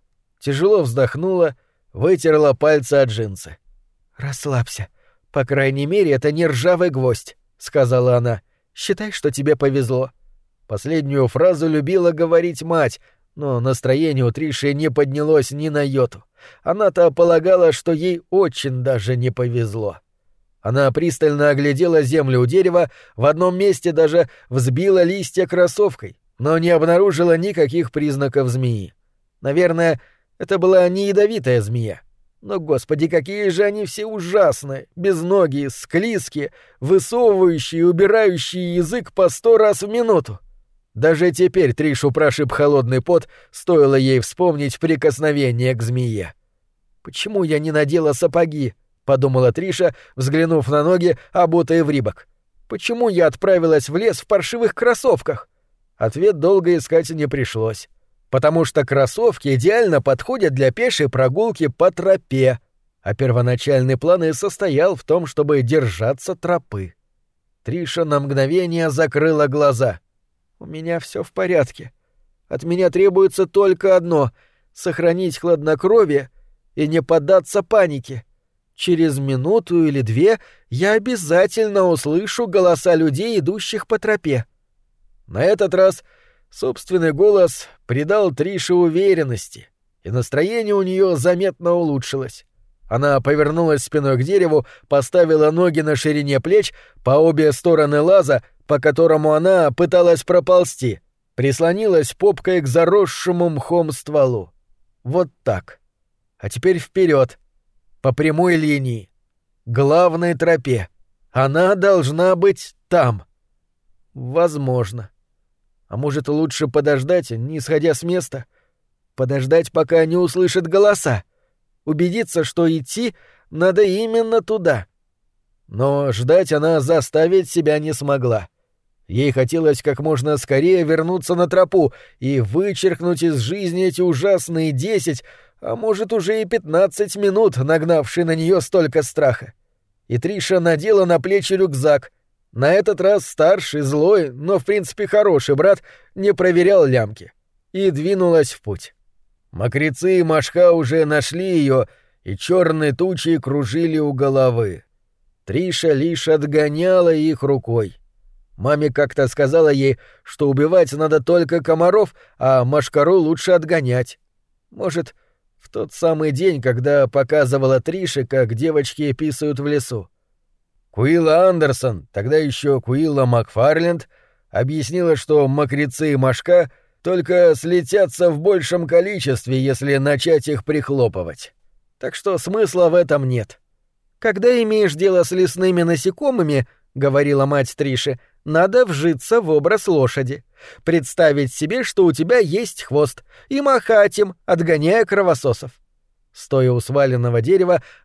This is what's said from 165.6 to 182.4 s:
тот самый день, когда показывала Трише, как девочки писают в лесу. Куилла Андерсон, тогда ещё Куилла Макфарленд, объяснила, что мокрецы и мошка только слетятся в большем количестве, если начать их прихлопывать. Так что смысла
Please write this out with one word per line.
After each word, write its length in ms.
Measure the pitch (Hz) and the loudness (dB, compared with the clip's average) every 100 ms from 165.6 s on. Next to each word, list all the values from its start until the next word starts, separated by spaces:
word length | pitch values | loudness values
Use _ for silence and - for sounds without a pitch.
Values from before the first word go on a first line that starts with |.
| _ | _
тот 240 | 110 120 | -10 -10
самый 380 | - 165 156 156 | -2 0 0 -2
день, 300 | 135 190 147 | 0 0 0
когда 460 | 127 120 135 143 131 | -2 0 2 2 2
показывала 720 | 139 127 151 131 139 131 131 | 0 0 0 2 2 2 0
Трише, 460 | 139 185 180 143 | -2 -6 -6 -4
как 300 | 120 135 117 | -2 0 0
девочки 560 | 113 160 151 135 - 147 | -2 -2 0 -2 -6 -6
писают 460 | 127 156 139 151 135 | -4 -6 -4 -6 -4
в 80 | 143 | -2
лесу. 420 | 147 127 117 85 _ _ _ _ _ _ _ _ | -2 -4 -10 -12 _ _ _ _ _ _ _ _
Куилла 580 | - 131 170 160 160 185 | -2 0 2 4 4 4
Андерсон, 580 | 170 151 127 127 95 67 | 2 0 0 -4 -6 -10
тогда 260 | 101 110 156 | -8 0 0
ещё 440 | 151 - 147 131 | 0 -2 0 0
Куилла 440 | - 135 156 139 | 0 -2 0 0
Макфарленд, 840 | 123 120 - 107 139 156 170 170 - _ _ _ _ | 0 0 -2 0 2 2 0 -4 -10 _ _ _ _
объяснила, 640 | - 131 156 127 175 170 | -4 -2 -4 -4 -2 0
что 320 | 147 - 151 135 | 0 2 2 2
мокрецы 640 | 143 143 143 147 - 156 | 0 -2 -2 -4 -4 -2
и 20 | |
мошка 540 | 135 131 127 - 180 151 _ _ _ | 0 0 -2 2 2 2 _ _ _
только 500 | 175 185 170 180 175 | -4 -4 0 4 4
слетятся 720 | 233 170 180 135 202 185 - 175 | 4 0 -2 0 0 0 2 0
в 100 | 147 | 2
большем 480 | 180 190 139 175 165 | 0 0 0 -4 0
количестве, 720 | 170 185 196 139 123 123 131 | 0 0 -6 -4 -4 -4 -2
если 380 | 135 127 143 139 | -2 -2 -2 0
начать 500 | 139 143 165 156 151 | 0 -2 0 0 0
их 180 | 139 | -6
прихлопывать. 880 | - 151 131 139 117 92 85 - - _ _ _ _ _ | -4 -4 -2 0 0 -2 -10 -12 -20 _ _ _ _ _
Так 160 | 131 | -12
что 220 | - 202 | -6 -4
смысла 520 | 180 | -4